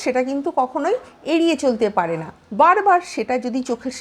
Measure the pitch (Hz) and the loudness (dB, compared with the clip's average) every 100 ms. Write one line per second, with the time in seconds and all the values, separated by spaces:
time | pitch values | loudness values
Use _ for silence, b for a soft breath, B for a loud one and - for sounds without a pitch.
0 | 302 254 254 277 311 294 254 302 311 508 | 0 0 0 -2 -2 -2 -2 -2 -2 -2
1 | B - - 320 330 285 277 226 214 202 | B -14 -2 2 2 2 0 2 0 0
2 | 170 165 160 - _ 214 311 392 403 359 | -2 -4 -8 -14 _ 2 4 4 4 2
3 | 359 - 220 247 240 254 254 233 269 - | 2 -6 -2 -2 -2 -4 -4 -6 -6 -6